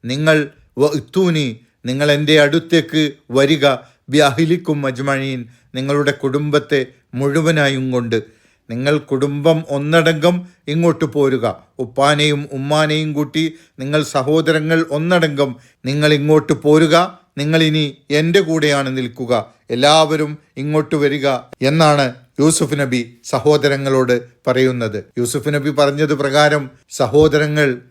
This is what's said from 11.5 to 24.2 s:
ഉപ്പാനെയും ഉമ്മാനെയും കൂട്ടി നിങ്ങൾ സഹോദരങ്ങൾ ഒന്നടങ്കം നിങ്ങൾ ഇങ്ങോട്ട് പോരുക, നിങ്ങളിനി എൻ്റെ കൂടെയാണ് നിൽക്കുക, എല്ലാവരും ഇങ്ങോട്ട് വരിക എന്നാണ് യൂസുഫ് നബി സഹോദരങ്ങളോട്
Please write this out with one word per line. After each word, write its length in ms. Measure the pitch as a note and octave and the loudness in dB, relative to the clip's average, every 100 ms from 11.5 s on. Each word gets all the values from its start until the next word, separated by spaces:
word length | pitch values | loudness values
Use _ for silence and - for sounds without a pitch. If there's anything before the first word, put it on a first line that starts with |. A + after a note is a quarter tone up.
| - _ - | -6 _ -10
ഉപ്പാനെയും 680 | B2 C3+ C#3 D3 D3+ C#3+ C#3+ | -8 0 2 2 0 -2 -6
ഉമ്മാനെയും 640 | C#3 C#3 D3+ D#3 D#3 D#3 | -8 -2 0 0 -2 -2
കൂട്ടി 400 | D3 D3 D#3 D#3+ D#3+ _ - | -4 -4 -4 -4 -8 _ -12
നിങ്ങൾ 240 | C3+ D3+ | -4 -2
സഹോദരങ്ങൾ 840 | D3 C#3+ B2+ D#3+ D#3 D#3 D#3 E3 E3 | -2 -4 0 0 2 0 0 -2 0
ഒന്നടങ്കം 640 | D3 E3+ F3+ D#3+ C#3+ C#3 B2 _ _ B2+ | -4 0 0 0 0 -4 -4 _ _ -6
നിങ്ങൾ 280 | C#3+ D3+ | 0 2
ഇങ്ങോട്ട് 400 | D3 D3 D#3 D3+ | 2 4 2 2
പോരുക, 680 | D3+ D3 D#3 D#3+ E3 F3+ - _ - | -2 4 4 6 4 2 -6 _ -8
നിങ്ങളിനി 600 | D3 D#3+ D#3 D#3 D3 B2+ _ | -2 0 2 0 -4 -8 _
എൻ്റെ 300 | D3 E3 F#3 | -2 2 2
കൂടെയാണ് 560 | D#3+ D#3+ D3 C#3+ C3+ C3 | 2 0 0 0 -2 -4
നിൽക്കുക, 560 | B2 A#2+ A#2+ A#2+ - _ - | -6 -8 -2 -2 -2 _ -8
എല്ലാവരും 680 | A#2+ C#3+ D#3 D3+ D#3 D3+ D3+ _ - | 0 4 4 4 0 -4 -8 _ -10
ഇങ്ങോട്ട് 380 | C#3+ D3+ D3 D#3 | -2 -2 -2 -2
വരിക 320 | C#3+ C#3+ C#3 B2 - - | 0 0 -2 -4 -8 -4
എന്നാണ് 520 | C3+ D#3+ D#3 D3 C3 B2 _ - | 0 2 4 4 0 -4 _ 0
യൂസുഫ് 400 | D3+ D#3 - D3 | 2 2 -2 -2
നബി 400 | C3 B2+ A#2 _ | -2 -4 -6 _
സഹോദരങ്ങളോട് 960 | - C3 D3 D3+ C#3+ C#3 C#3 C3 B2 B2 | -6 -2 2 2 2 0 0 0 2 0